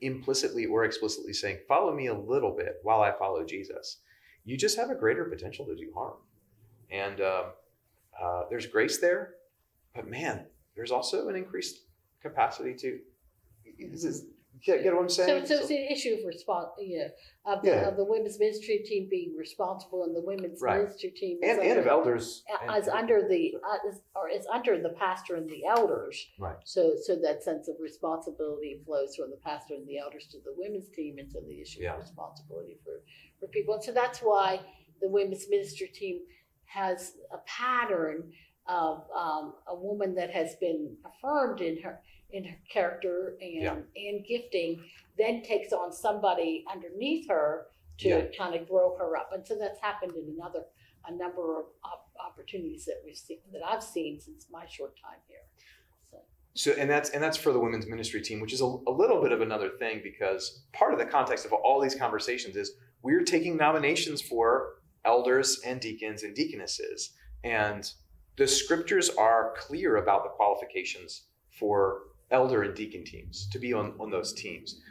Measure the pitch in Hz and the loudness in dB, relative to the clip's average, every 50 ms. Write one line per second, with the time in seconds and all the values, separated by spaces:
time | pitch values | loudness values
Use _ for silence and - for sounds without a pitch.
0 | 135 135 131 - - 135 131 - - 135 - 120 113 - 104 113 113 107 110 - | -6 -4 -4 -2 -2 0 0 2 0 0 0 0 0 2 4 4 4 4 2 0
1 | - 107 - - - - 98 - - 101 95 95 - - 139 165 202 180 151 143 | -2 -2 -2 -4 -8 -8 -6 -4 -4 -4 -4 -4 0 2 4 4 4 4 2 0
2 | 131 123 113 101 101 107 123 143 127 101 - - - - - - - 110 113 110 | -2 -2 -2 -4 -2 0 2 2 2 2 0 -2 -4 -4 -6 -2 2 4 6 6
3 | - 101 - - - - 90 160 - - - 98 98 - - - - - - - | 6 4 4 2 0 0 0 -2 -4 -4 -6 -8 -8 -10 -12 -12 -12 -14 -14 -16
4 | _ _ _ _ _ _ _ _ _ 110 127 131 - 208 208 233 233 262 262 - | _ _ _ _ _ _ _ _ _ -8 -2 0 2 2 2 2 0 -2 0 2
5 | 110 110 123 - - - - - - - - - - - - - 82 - - 101 | 4 4 4 4 0 -4 -6 -8 -8 -10 -10 -10 -8 -8 -8 -10 -10 -10 -8 -8
6 | 123 - - - _ _ _ _ _ _ _ _ _ _ _ _ _ - 98 98 | -8 -8 -8 -12 _ _ _ _ _ _ _ _ _ _ _ _ _ -8 -6 -4
7 | 98 98 98 98 98 95 95 92 90 90 - - _ _ _ _ _ _ _ _ | -4 -4 -2 0 2 2 2 2 0 -4 -8 -14 _ _ _ _ _ _ _ _
8 | _ _ - - 90 87 87 90 87 - 117 120 107 104 - 110 117 - - - | _ _ -10 -6 -4 -2 -2 -2 -2 -4 -4 -6 -6 0 2 2 4 4 2 2
9 | - 175 135 - - - - - _ _ _ _ _ _ _ _ _ _ - 123 | 2 2 2 2 -2 -6 -12 -20 _ _ _ _ _ _ _ _ _ _ -16 -14
10 | 113 104 107 131 165 147 110 98 - - _ _ _ _ _ 104 117 120 127 123 | -12 -10 -8 -6 -4 -4 -6 -6 -10 -16 _ _ _ _ _ -10 -4 -2 0 0
11 | - - - 202 - - 196 185 185 - 180 185 180 - - - _ _ _ _ | 0 0 -2 -2 -2 -2 -4 -4 -6 -6 -6 -6 -6 -8 -10 -14 _ _ _ _
12 | _ _ _ _ - - - - 117 - - - 135 127 123 - - 131 - - | _ _ _ _ -12 -6 0 2 2 2 0 -2 -6 -6 -6 -6 -6 -6 -6 -6
13 | - - _ _ _ _ _ _ _ _ _ _ _ - - - - - - - | -10 -16 _ _ _ _ _ _ _ _ _ _ _ -20 -20 -16 -14 -14 -8 -6
14 | 165 151 - - - - - _ _ _ - - - - 180 - - 190 175 180 | -4 -4 -4 -6 -10 -14 -20 _ _ _ -20 -4 2 4 4 4 6 4 4 4
15 | 180 175 - - 180 180 294 277 - - 302 285 262 - 302 277 269 277 285 - | 4 4 2 4 4 4 4 4 4 4 2 2 2 2 0 0 0 -2 -2 -2
16 | - 254 220 190 190 180 160 - - - 190 175 170 - - - 202 190 175 160 | 0 -2 -2 -2 -2 -6 -8 -6 -4 -2 -2 -2 -2 -6 -10 -12 -10 -6 -4 -4
17 | 147 - - - - - _ _ - 208 196 196 208 196 160 - - 202 196 196 | -4 -6 -8 -12 -20 -20 _ _ -4 -2 -2 2 6 6 6 6 4 2 2 2
18 | 196 202 220 220 214 202 - - 208 214 208 214 - - 220 202 208 - 220 196 | 2 2 2 2 0 -2 0 2 2 2 2 0 -2 0 0 0 0 0 -2 -2
19 | 190 190 196 180 170 165 160 156 156 - - - 202 180 190 190 - - - 180 | -2 0 -2 -2 -2 -4 -6 -8 -8 -8 -6 -4 -2 -2 -2 -4 -8 -6 -4 -4
20 | 175 170 165 170 175 190 196 190 185 175 - - 127 120 - - 208 202 - - | -2 -2 -2 -2 -2 -4 -4 -4 -4 -6 -6 -2 0 2 2 4 2 0 -2 -6
21 | - 180 - - 202 185 175 175 - 202 240 202 185 - 233 - - 269 294 - | -8 -8 -6 -6 -4 -4 -2 0 2 2 4 4 6 6 6 6 6 6 6 6
22 | - 123 120 113 - - - - - - 214 - - - 220 208 196 - - 220 | 6 4 2 2 0 -4 -8 -10 -8 -6 -6 -4 -2 0 0 0 2 2 2 2
23 | 233 226 233 208 190 196 185 170 165 - - - - 196 214 190 - 208 196 - | 4 4 6 6 6 6 4 4 2 0 -2 -4 -4 -4 -2 -2 -2 -4 -6 -8
24 | - _ - 190 190 160 185 202 - - 220 247 247 247 202 165 165 165 170 - | -14 _ -8 -6 -4 -4 -4 -4 -2 -2 -2 0 2 2 2 2 2 -2 -2 -2
25 | 208 185 185 190 - - 175 165 160 160 156 - - 180 220 233 226 180 135 110 | 0 0 0 -2 -4 -6 -6 -6 -6 -6 -8 -4 0 4 4 6 6 4 2 0
26 | 98 85 - - - - _ - 95 92 92 - - - - 190 170 160 - - | -4 -6 -8 -10 -12 -14 _ -10 -8 -8 -8 -10 -12 -2 2 4 6 6 6 4
27 | - - 185 165 165 151 147 - - 180 160 151 - - 151 160 160 151 - - | 2 0 0 2 2 0 0 0 -2 -4 -4 -4 -4 -6 -8 -8 -8 -10 -8 -6
28 | - 165 165 165 165 160 151 - 156 151 147 147 151 147 135 147 151 160 151 139 | -4 -4 -4 -4 -6 -8 -8 -6 -6 -6 -4 -6 -8 -8 -10 -12 -8 -4 -2 -2
29 | 139 139 - - 143 131 135 139 - 160 147 147 - - 147 139 139 135 139 143 | -2 -2 -4 -8 -8 -8 -10 -10 -10 -8 -8 -8 -10 -10 -12 -12 -10 -10 -10 -8
30 | 143 143 147 151 - - 151 147 - 139 139 175 185 - - 190 190 - - - | -8 -10 -12 -16 -18 -20 -20 -16 -14 -10 -8 -6 -6 -6 -6 -6 -8 -8 -8 -8
31 | 156 151 143 139 139 139 - 80 76 76 73 71 73 - - - 87 87 82 - | -8 -6 -8 -10 -12 -12 -12 -12 -12 -12 -12 -14 -14 -14 -10 -6 -6 -4 -4 -6
32 | - - - - 80 78 - - - - - 85 87 90 85 - - 82 71 - | -10 -12 -12 -12 -12 -12 -12 -16 -16 -14 -12 -12 -12 -12 -16 -16 -14 -14 -14 -14
33 | - _ - - - _ _ _ - - - 214 - - 214 214 - - 233 247 | -14 _ -20 -20 -20 _ _ _ -12 -4 -2 -2 0 0 -2 -2 -4 -2 0 2
34 | 247 247 240 - 247 220 208 196 196 190 185 185 - - - - _ _ _ _ | 2 2 0 0 2 4 6 6 6 4 2 -2 -4 -10 -20 -20 _ _ _ _
35 | 196 190 196 202 196 190 190 196 - 202 202 202 196 202 - - 190 180 - - | 0 2 2 2 2 2 -2 -6 -2 0 0 0 0 -2 -6 -8 -10 -10 -10 -8
36 | 208 190 180 175 180 - - _ _ _ _ _ _ - - 196 196 190 180 180 | -8 -8 -8 -8 -10 -14 -20 _ _ _ _ _ _ -12 -6 -2 -2 -2 -2 -2
37 | - - - - - - 180 175 - - - - - 196 254 247 240 214 190 170 | -6 -10 -16 -18 -16 -14 -14 -14 -12 -12 -8 -4 0 0 2 2 2 2 2 2
38 | 160 156 151 165 165 - - - - _ _ _ _ - 180 175 160 160 156 160 | 2 0 -2 -4 -8 -12 -16 -20 -20 _ _ _ _ -2 0 2 2 2 0 -2
39 | - - - 175 175 160 156 156 151 151 - - - - 180 175 185 202 208 208 | -6 -6 -4 -2 -2 0 -2 -2 -4 -6 -10 -12 -12 -10 -10 -6 -4 -4 -2 0
40 | 202 190 180 180 175 170 - 185 160 160 - - 185 175 165 156 151 147 - - | 0 0 0 0 -2 -2 0 -2 -2 -2 -2 -2 0 0 0 0 -4 -6 -10 -14
41 | - - - _ - 269 294 294 269 226 202 180 180 165 160 160 - 180 - - | -18 -20 -16 _ -2 0 2 2 2 2 0 -2 -2 -2 -2 -4 -6 -10 -12 -12
42 | - - - - - - 196 196 190 190 170 - _ - - 214 180 175 180 - | -16 -20 -20 -20 -18 -12 -10 -10 -10 -10 -14 -18 _ -4 0 2 2 2 0 -2
43 | - 185 175 180 185 185 - - 190 180 170 160 170 170 - 151 - - - - | -2 -2 -2 -2 -2 -4 -6 -10 -10 -8 -6 -4 -2 -2 -2 -4 -8 -12 -12 -10
44 | 202 202 208 202 202 - 233 240 240 - - 185 170 165 165 165 - - - - | -8 -6 -6 -6 -4 -4 -4 -4 -2 -2 -2 0 0 0 -2 -6 -8 -14 -20 -20
45 | - _ _ - 427 226 240 233 - - 226 202 - - 214 180 180 175 160 - | -20 _ _ 2 2 2 0 -2 -2 0 0 0 0 0 -2 -2 -2 -4 -6 -2
46 | - 220 208 208 208 190 175 175 170 165 160 - - - 196 180 165 170 175 196 | 0 0 2 2 4 4 4 4 2 0 0 -2 -4 -8 -12 -12 -12 -12 -8 -4
47 | 240 277 320 320 - - 196 160 151 151 151 165 - - _ _ _ - - - | -2 0 -2 0 0 0 2 4 4 2 2 -2 -6 -12 _ _ _ -20 -8 0
48 | - 190 170 160 156 - - - 190 180 170 170 170 175 185 185 180 180 180 180 | 2 4 4 4 2 0 -4 -4 -4 -2 -2 -4 -2 2 4 4 6 4 4 0
49 | 185 165 160 147 - - 190 190 190 - 220 208 214 196 - - - 208 196 - | -2 -2 -2 -2 -4 -4 -8 -8 -6 -6 -4 -4 -4 -4 -4 -4 -4 -4 -4 -4
50 | 190 180 175 165 151 151 151 165 170 180 175 160 165 - _ _ _ _ _ _ | -6 -8 -6 -8 -10 -10 -10 -10 -8 -8 -8 -8 -8 -10 _ _ _ _ _ _
51 | - 165 170 175 180 175 180 180 170 160 160 156 156 - - _ - - - - | -14 -12 -8 -6 -6 -6 -4 -4 -4 -2 -2 -4 -6 -8 -12 _ -14 -14 -14 -14
52 | - _ - - 180 180 - - - - - 190 170 160 151 151 - 156 147 - | -16 _ -18 -16 -16 -14 -16 -16 -14 -12 -10 -8 -8 -8 -10 -8 -8 -8 -8 -8
53 | - 156 151 - - - 165 - _ - 190 147 165 175 220 - - - - 175 | -10 -14 -18 -16 -16 -14 -16 -16 _ -16 -14 -10 -6 -4 -4 -4 -4 -6 -4 -4
54 | 160 151 147 147 - - - - - - 165 165 - - - - 139 - - _ | -4 -4 -6 -10 -14 -18 -20 -20 -20 -20 -20 -18 -18 -16 -14 -12 -12 -12 -14 _
55 | - - - - _ _ - - - _ _ _ _ - - _ _ _ _ _ | -20 -20 -20 -20 _ _ -20 -20 -20 _ _ _ _ -20 -20 _ _ _ _ _
56 | _ _ - - - _ _ _ _ _ - - - 143 143 143 143 139 147 147 | _ _ -20 -20 -20 _ _ _ _ _ -6 0 2 4 4 4 4 4 4 4
57 | 143 - - 143 151 160 - - - 156 131 123 117 113 113 110 101 101 113 113 | 2 0 0 0 0 0 0 2 2 4 4 4 4 2 0 -2 -4 -6 -6 -6
58 | 113 - - 104 98 - 110 107 110 113 127 131 135 127 127 - - - 131 143 | -6 -6 -6 -6 -6 -6 -6 -6 -6 -4 -2 0 0 0 0 -2 -2 0 4 6
59 | 196 247 233 170 139 123 117 110 113 110 110 107 101 95 - - 123 113 110 107 | 6 6 6 6 6 4 4 4 2 2 0 0 -2 -2 -4 -4 -4 -4 -4 -4
60 | 95 98 - - 107 95 95 92 - - - - - _ - - - - - - | -8 -10 -6 -2 0 0 0 0 -4 -8 -10 -14 -18 _ 0 4 4 4 4 2
61 | 120 - - 143 127 - 123 - - 104 107 - - 123 135 139 139 131 - - | 0 2 2 2 2 2 0 -2 0 0 0 2 4 4 6 6 4 2 2 0
62 | 131 113 107 104 - - 123 123 - 104 95 101 101 101 - - - - _ _ | 0 0 0 0 -2 -2 -2 -4 -4 -6 -6 -6 -6 -6 -8 -14 -20 -20 _ _
63 | - 131 156 180 170 - 180 160 165 175 165 156 151 151 156 151 143 143 165 - | 0 4 4 4 4 4 4 2 2 2 2 4 4 6 6 4 4 2 2 2
64 | - 165 151 139 - - 123 117 113 117 123 131 131 - - - _ _ _ _ | 0 -2 -4 -6 -6 -2 2 4 6 6 6 4 2 -2 -8 -14 _ _ _ _
65 | - 110 117 123 120 127 127 135 135 - - - - 123 127 127 120 113 110 110 | 4 6 6 6 6 6 4 4 4 4 0 0 -2 -4 -6 -4 -6 -6 -6 -6
66 | 110 107 107 98 107 104 101 113 156 - - 107 92 - - - - - - - | -6 -6 -6 -6 -8 -6 -4 -2 -2 -2 -4 -6 -8 -8 -6 -6 -6 -6 -6 -8
67 | - - - _ - - - - - 120 117 110 107 104 104 101 95 - - - | -10 -10 -12 _ -20 -18 -14 -8 -4 -2 0 2 2 0 0 -4 -8 -10 -12 -14
68 | _ _ - - _ _ _ - 139 135 - - - - 170 165 165 - 202 185 | _ _ -20 -20 _ _ _ 2 4 4 4 2 2 2 2 2 2 2 2 4
69 | 170 - - - 107 113 117 113 113 - - - - - 143 170 190 165 113 104 | 4 4 4 4 6 6 6 6 4 2 -2 -6 -8 -8 -4 -2 2 4 4 4
70 | 98 107 98 95 - - - - 107 101 101 - - - - 92 92 - - 90 | 4 4 4 2 2 0 0 2 4 4 4 2 -2 -6 -6 -6 -4 -6 -6 -10
71 | 90 80 - - - _ _ _ _ _ - - 113 104 104 101 98 98 98 - | -12 -14 -14 -16 -16 _ _ _ _ _ -6 -2 0 4 4 6 6 4 2 0
72 | - - - - _ - 127 127 127 131 131 107 98 98 - 104 107 107 - 92 | -8 -14 -20 -20 _ 2 4 4 6 6 4 2 2 0 -2 -6 -8 -8 -10 -12
73 | 80 - - - - - - - - - - 131 127 123 120 107 101 104 - - | -12 -12 -14 -14 -14 -12 -10 -10 -8 -8 -8 -6 -4 -2 0 0 -2 -2 -4 -8
74 | 107 110 98 90 - - - - - 101 85 82 - - - - - - | -6 -4 -2 -2 -2 -4 -6 -8 -10 -10 -10 -12 -12 -14 -16 -16 -18 -18